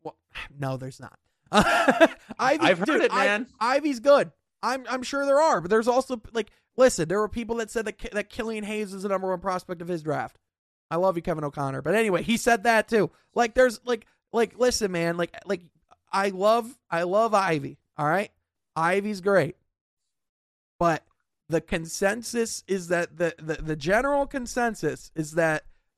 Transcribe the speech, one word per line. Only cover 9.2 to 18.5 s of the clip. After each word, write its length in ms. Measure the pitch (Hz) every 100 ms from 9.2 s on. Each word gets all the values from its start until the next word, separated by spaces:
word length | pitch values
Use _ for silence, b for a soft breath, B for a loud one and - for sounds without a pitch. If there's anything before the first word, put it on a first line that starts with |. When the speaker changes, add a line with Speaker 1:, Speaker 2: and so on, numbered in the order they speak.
| 190
Speaker 1:
one 120 | 180
prospect 400 | 185 180 - 170
of 80 | 170
his 120 | 175
draft. 360 | 156 139 113 - _ _ _ _ _
I 60 | 165
love 220 | 190 170
you, 40 |
Kevin 220 | 185 156
O'Connor. 380 | 147 147 139 135
But 140 | 143 208
anyway, 280 | 220 170
he 140 | 147 233
said 260 | - 233
that 240 | 233 226 -
too. 240 | 220 165 - _ 208
Like, 180 | 233
there's, 280 | 254 254 208
like, 220 | 247 233 - _ _
like, 260 | 220 226 -
listen, 360 | 247 240 202
man, 240 | 175 170 170
like, 180 | 175 - 170
like, 160 | 185 175 _ _ _ _
I 160 | 196 196
love, 440 | 185 208 233 233 - _
I 140 | 170
love 300 | 175 202 226
Ivy, 440 | 208 190 156 139 139 _ -
all 100 | 151
right? 240 | 180 214 _ _